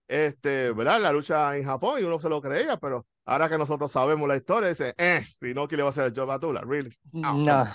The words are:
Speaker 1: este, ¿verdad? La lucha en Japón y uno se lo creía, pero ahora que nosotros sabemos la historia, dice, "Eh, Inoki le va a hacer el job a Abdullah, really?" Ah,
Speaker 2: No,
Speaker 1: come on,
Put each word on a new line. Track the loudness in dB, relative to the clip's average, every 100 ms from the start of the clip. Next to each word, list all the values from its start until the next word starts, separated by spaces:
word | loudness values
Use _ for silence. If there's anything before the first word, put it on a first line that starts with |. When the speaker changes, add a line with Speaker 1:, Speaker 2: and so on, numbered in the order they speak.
| -4
Speaker 1:
este, | 0 0 0 -2 0 0
¿verdad? | 0 2 4
La | 4
lucha | 2 2 0 0 0
en |
Japón | -4 -2 -2 -2
y |
uno | -2 -2
se | -2
lo | -2
creía, | -2 -2 0 -2
pero | -4 -6 -8 _
ahora | -4 0 2
que | 0
nosotros | 0 -2 -2
sabemos | 0 2 2 0
la | 0
historia, | 0 0 0
dice, | -2 -4 0
"Eh, | 2 2 -2 -8
Inoki | -8 -4 -2 0
le |
va | 0
a |
hacer | 0 -2
el |
job | -2 -2
a |
Abdullah, | -2 -2 -4 -4
really?" | -4 -4 -12 _ -6
Ah, | -2
Speaker 2:
No, | 2 4
Speaker 1:
come | 4
on, | 2